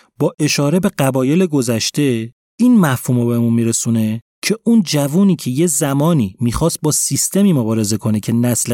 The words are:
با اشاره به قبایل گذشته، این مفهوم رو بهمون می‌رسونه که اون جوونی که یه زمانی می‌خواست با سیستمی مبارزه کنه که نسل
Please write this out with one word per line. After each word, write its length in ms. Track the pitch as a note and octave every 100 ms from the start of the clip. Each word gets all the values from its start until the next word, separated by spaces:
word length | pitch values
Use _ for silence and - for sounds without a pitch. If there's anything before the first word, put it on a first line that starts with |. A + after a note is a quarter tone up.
| _ -
با 140 | C#3 -
اشاره 400 | D3 - C#3+ F3+
به 100 | G3
قبایل 560 | - C3+ C3 C3 E3+ F#3
گذشته، 880 | D3 A#2+ A2+ - - C#3+ A2+ A2+ - _ -
این 200 | B3 A#3
مفهوم 400 | D#3 B2+ - B2
رو 80 | A#2
بهمون 260 | A#2+ A#2
می‌رسونه 680 | A#2 A#2 A2+ A#2 A2+ A2 A2+ - _
که 160 | - G#3
اون 200 | A3+ A3+
جوونی 520 | D#3+ D3+ C#3+ E3 G3 E3+
که 160 | B2+
یه 160 | B2+ F3
زمانی 680 | - D3 C#3 D#3 E3 G2 -
می‌خواست 380 | A#2 - E3 -
با 100 | D3
سیستمی 640 | - - C3+ - F#3+ G3+
مبارزه 440 | D3 A2 A2+ G2+ G#2+
کنه 220 | G#2+ G#2+
که 140 | G#2+
نسل 400 | A#2 B2 A#2 -